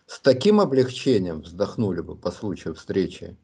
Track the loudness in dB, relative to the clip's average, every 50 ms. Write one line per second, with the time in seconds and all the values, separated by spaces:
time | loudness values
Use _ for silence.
0 | _ -20 -10 -2 4 4 4 4 4 4 4 4 4 4 4 2 2 2 0 -4
1 | 0 2 2 2 2 -2 -6 -8 -10 -10 -6 -4 -4 -4 -2 -4 -4 -2 -2 -4
2 | -6 -8 -10 -8 -8 -8 -8 -6 -6 -8 -8 -6 -8 -10 -10 -10 -8 -4 -2 0
3 | 0 -2 -2 -10 -14 -16 -16 -18